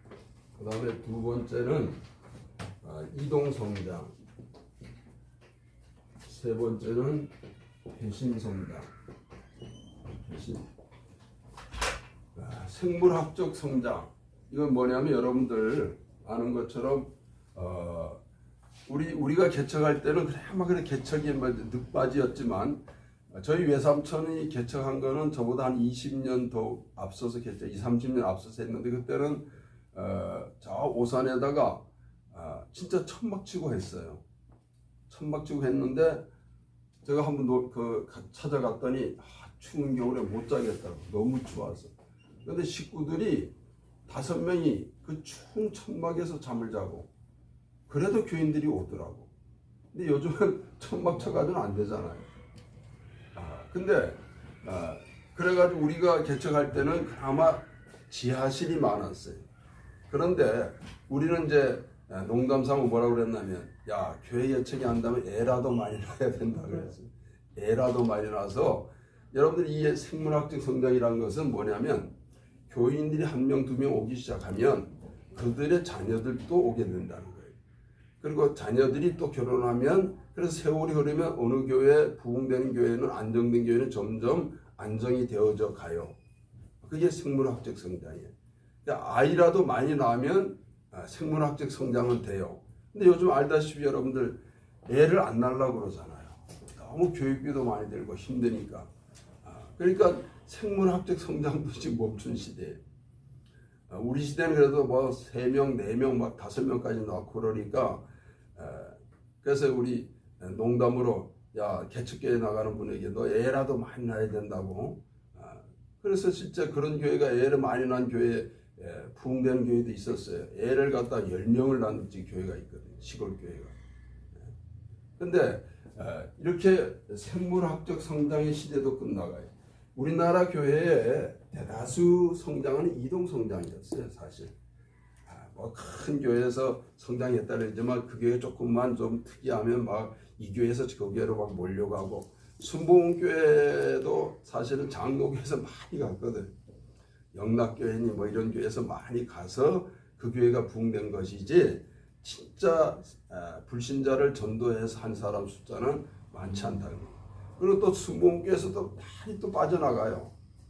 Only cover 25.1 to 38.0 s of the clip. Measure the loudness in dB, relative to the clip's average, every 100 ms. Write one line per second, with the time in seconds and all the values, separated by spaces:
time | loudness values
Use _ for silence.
25.1 | 0 0 0 0 0 0 2 0 0 -6
26.1 | -4 0 0 0 -2 -4 -6 -12 -12 -12
27.1 | -6 -6 -6 -8 -10 -8 -6 0 0 2
28.1 | 0 0 -2 -6 -10 -6 -4 -4 -4 -2
29.1 | -2 -2 -2 -8 -20 -20 -20 _ -10 -6
30.1 | -4 -6 -8 -12 -16 -10 -4 -2 0 0
31.1 | 2 0 0 0 2 2 0 -14 _ -20
32.1 | -20 -20 -16 -14 -14 -16 -14 -4 -2 -2
33.1 | -8 -6 -8 -8 -6 -4 -4 -6 -10 -14
34.1 | -16 -20 _ -20 -20 _ _ _ _ -20
35.1 | -12 -6 -6 -4 -2 0 0 0 4 4
36.1 | 2 -8 -20 -20 -20 _ _ _ _ -2
37.1 | 0 0 0 2 2 0 -4 -4 -4